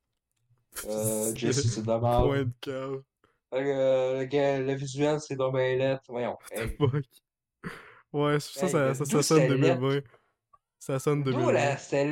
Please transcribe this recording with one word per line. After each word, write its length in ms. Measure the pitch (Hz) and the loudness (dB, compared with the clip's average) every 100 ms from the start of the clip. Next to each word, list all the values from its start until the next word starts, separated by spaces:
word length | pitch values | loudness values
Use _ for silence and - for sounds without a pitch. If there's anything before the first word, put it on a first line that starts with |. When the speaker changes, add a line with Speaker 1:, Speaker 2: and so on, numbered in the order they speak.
| _ _ _ _ _ _ _ - 104 | _ _ _ _ _ _ _ -14 -8
Speaker 1:
Euh, 480 | 107 110 110 110 | -4 -2 -2 -4
Speaker 2:
<laughs> 20 | 127 | -2
Speaker 1:
Jesse, 300 | 123 127 113 | -2 0 0
c'est 80 | 113 | -2
de 60 | 110 | -2
la 100 | 113 | 0
merde. 260 | 120 120 | 2 2
Speaker 2:
Point 200 | 143 139 | 2 0
de 80 | 131 - | -4 -6
cave. 400 | 139 131 135 135 - _ _ _ - | -10 -8 -8 -10 -12 _ _ _ -6
Speaker 1:
Euh, 640 | 135 139 135 135 131 131 131 | -4 0 2 4 4 2 0
le 60 | 131 | 0
gars, 320 | 143 139 135 | 0 2 0
le 140 | 131 | -2
visuel, 440 | 139 139 131 147 151 | -4 -4 -2 0 0
c'est 120 | - | -4
donc 200 | 135 131 | -4 -2
ben 240 | 131 127 131 | 0 0 2
laid. 200 | 135 135 - | 0 -2 -6
Voyons. 300 | 120 113 - - | -6 -6 -6 -10
Speaker 2:
What 60 | 104 | -8
the 20 | |
Speaker 1:
Hey. 180 | 113 - | -6 0
Speaker 2:
fuck ? 280 | 143 143 135 _ _ _ _ _ - - - - _ | 0 0 -6 _ _ _ _ _ -16 -16 -20 -20 _
Ouais, 260 | 147 147 147 | -2 0 0
ça, 260 | - - 185 | -2 -4 -2
Speaker 1:
Hey, 40 | |
Speaker 2:
ça, 180 | 160 135 | 2 0
Speaker 1:
le 60 | |
Speaker 2:
ça, 0 | |
ça 100 | 135 | 0
Speaker 1:
vidéo, 180 | 143 147 | 0 2
Speaker 2:
sonne 160 | 139 160 | 4 4
Speaker 1:
c'est 100 | 131 | 4
laid. 0 | |
Speaker 2:
deux 80 | 135 | 4
mille 220 | 147 127 | 4 2
vingt. 220 | 135 143 - _ _ _ _ _ _ _ | 0 -2 -4 _ _ _ _ _ _ _
Ça 200 | - 135 | -6 -2
sonne 240 | 151 147 | 0 0
Speaker 1:
D'où 80 | 135 | 0
Speaker 2:
deux 60 | 127 | 0
mille 80 | 123 | 2
vingt. 60 | |
Speaker 1:
la, 240 | 151 143 131 | 4 2 -2
c'est 260 | - 143 143 | -2 0 2